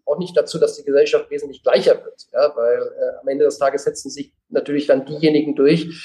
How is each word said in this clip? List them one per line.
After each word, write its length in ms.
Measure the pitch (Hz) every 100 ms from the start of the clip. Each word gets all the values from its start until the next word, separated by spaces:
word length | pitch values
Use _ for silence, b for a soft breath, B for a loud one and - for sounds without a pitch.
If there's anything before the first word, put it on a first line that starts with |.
| -
auch 120 | 151
nicht 180 | 175 156
dazu, 240 | - 165
dass 160 | 147 -
die 80 |
Gesellschaft 480 | 139 139 151 147 -
wesentlich 320 | 147 147 127
gleicher 320 | - 123 139 -
wird, 240 | - - -
ja, 180 | 117 147
weil, 280 | 147 117 123
äh, 400 | 123 - 127 -
am 60 | 135
Ende 160 | 139 147
des 120 | -
Tages 280 | 139 143 151
setzen 240 | - 135
sich 240 | 139 139 _ _
natürlich 380 | - - 143 143
dann 180 | 135 131
diejenigen 500 | 151 156 151 147 139
durch, 320 | 139 160 165 B